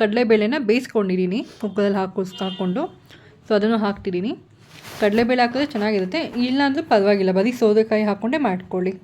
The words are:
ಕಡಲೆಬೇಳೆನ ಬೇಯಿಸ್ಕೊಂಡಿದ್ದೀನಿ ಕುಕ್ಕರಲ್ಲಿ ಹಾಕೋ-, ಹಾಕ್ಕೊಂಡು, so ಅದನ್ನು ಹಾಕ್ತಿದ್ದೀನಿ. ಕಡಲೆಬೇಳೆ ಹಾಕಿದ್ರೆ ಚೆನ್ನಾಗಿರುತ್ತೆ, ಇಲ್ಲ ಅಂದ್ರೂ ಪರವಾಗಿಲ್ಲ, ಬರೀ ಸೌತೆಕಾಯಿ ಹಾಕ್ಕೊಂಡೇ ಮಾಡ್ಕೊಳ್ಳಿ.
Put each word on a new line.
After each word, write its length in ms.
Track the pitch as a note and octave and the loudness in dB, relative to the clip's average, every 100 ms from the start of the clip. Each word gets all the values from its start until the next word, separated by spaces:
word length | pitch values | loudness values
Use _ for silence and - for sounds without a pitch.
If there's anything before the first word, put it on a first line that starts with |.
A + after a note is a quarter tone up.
ಕಡಲೆಬೇಳೆನ 540 | A3 A3 A#3 A3 G#3 D4+ A3 | 0 2 4 4 2 0 2
ಬೇಯಿಸ್ಕೊಂಡಿದ್ದೀನಿ 720 | A#3 B3+ A3+ G3 F#3 F3+ G#3 - - | 0 2 -2 0 0 0 -2 -6 -8
ಕುಕ್ಕರಲ್ಲಿ 360 | G#3 F#3+ G3+ G3 | -6 -2 0 0
ಹಾಕೋ-, 260 | F#3+ F#3+ F#3 - | -2 -4 -6 -6
ಹಾಕ್ಕೊಂಡು, 400 | F#3+ F#3 F#3 F#3+ F4+ - _ - - - - | -8 -4 -4 -2 -6 -10 _ -20 -20 -20 -2
so 60 | G#3+ | 0
ಅದನ್ನು 200 | G#3 A3+ G#3 | 2 0 0
ಹಾಕ್ತಿದ್ದೀನಿ. 460 | G3+ - F3 G3+ F4 - _ - - - - | -4 -4 -4 -4 -8 -12 _ -20 -20 -20 -2
ಕಡಲೆಬೇಳೆ 400 | G#3+ G#3+ A#3 B3+ | 0 2 2 2
ಹಾಕಿದ್ರೆ 240 | A#3+ B3+ C#4+ | 2 0 -4
ಚೆನ್ನಾಗಿರುತ್ತೆ, 460 | A3 G#3 G#3 F#3 D#4 D4+ A#3+ B3 | -2 -2 0 -2 -4 -6 -2 -2
ಇಲ್ಲ 120 | C4 C#4+ | 2 0
ಅಂದ್ರೂ 160 | C#4 - | 0 2
ಪರವಾಗಿಲ್ಲ, 400 | A3 G3 G3+ F#3+ F#3 | 2 4 2 2 2
ಬರೀ 140 | G#3+ B3 | 0 2
ಸೌತೆಕಾಯಿ 420 | A3 G#3 A3 G#3+ G#3+ | 2 4 2 0 0
ಹಾಕ್ಕೊಂಡೇ 300 | G3+ A3+ D#4 B3+ | -2 -2 -2 -2
ಮಾಡ್ಕೊಳ್ಳಿ. 460 | F#3 - F#3 F3+ F#3+ | -2 -4 -4 -4 -4